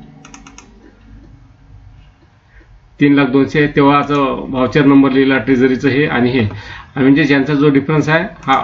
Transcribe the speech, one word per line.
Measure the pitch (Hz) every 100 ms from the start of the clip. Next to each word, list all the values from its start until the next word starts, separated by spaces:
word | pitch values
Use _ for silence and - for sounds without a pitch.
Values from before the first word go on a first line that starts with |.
| - 73 76 73 - - - - - _ - - - - - _ - - - - - _ _ _ _ - - - _ -
तीन | 143
लाख | 143 127
दोनशे, | 139 135 156 147
तेव्हाचं | 151 139 143 139 143 131 123 73
व्हाउचर | 127 127 151
नंबर | 139 139 135
लिहिला | 135 135 131
ट्रेझरीचं | 123 123 131 123 139
हे | 131 156
आणि | 131 123
हे, | 127 104 - - - - -
म्हणजे | 135 143
ज्यांचा | 147 139 127
जो | 143 151
डिफरन्स | 135 - 151 151
आहे | 160 - -
हा | 135 135